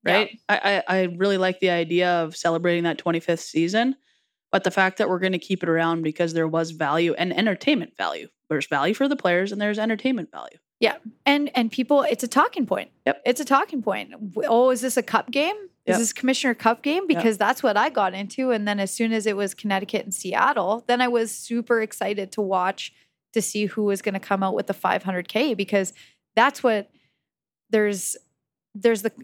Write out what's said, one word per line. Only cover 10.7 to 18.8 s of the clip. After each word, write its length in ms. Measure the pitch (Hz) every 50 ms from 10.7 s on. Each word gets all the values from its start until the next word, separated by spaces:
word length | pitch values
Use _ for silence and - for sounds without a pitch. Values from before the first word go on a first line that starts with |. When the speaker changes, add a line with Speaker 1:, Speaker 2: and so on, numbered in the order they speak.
| _ _
Speaker 1:
Yeah. 180 | 226 226 - - _ 226 - _ _
And, 260 | 277 285 294 294 - -
and 140 | 247 233 226
people, 340 | - - 254 240 294 285 -
it's 200 | - 240 - -
a 40 | 240
talking 360 | - 269 320 494 - 392 254
point. 260 | 185 190 - 92 - _ _ _
Speaker 2:
Yep. 160 | - - - -
Speaker 1:
It's 160 | - 240 -
a 40 | 302
talking 360 | - 277 269 392 - - 269
point. 300 | 214 214 190 208 - -
W-, 360 | - - 214 196 170 220 - -
"Oh, 200 | 233 233 247 262
is 100 | 254 226
this 160 | 233 262 -
a 80 | 262 -
cup 280 | - - 214 - -
game? 240 | 233 277 294 339 415 427 403 359 _ _ _
Is 80 | - 185
Speaker 2:
Yep. 40 |
Speaker 1:
this 160 | 202 233 214 -
Commissioner 400 | - - 254 262 - - 262 233
Cup 280 | - - 226 233 226 -
game?" 200 | 285 302 359 392 330
Speaker 2:
Yep. 80 | 302
Speaker 1:
Because 200 | 233 220 226 220
that's 240 | 190 208 208 262 - -
what 120 | 247 202
I 140 | 202 233 311
got 240 | 262 240 202 185 185
into. 380 | 190 208 196 - - 262 254
And 140 | 240 214 208
then 120 | 208 208
as 120 | 202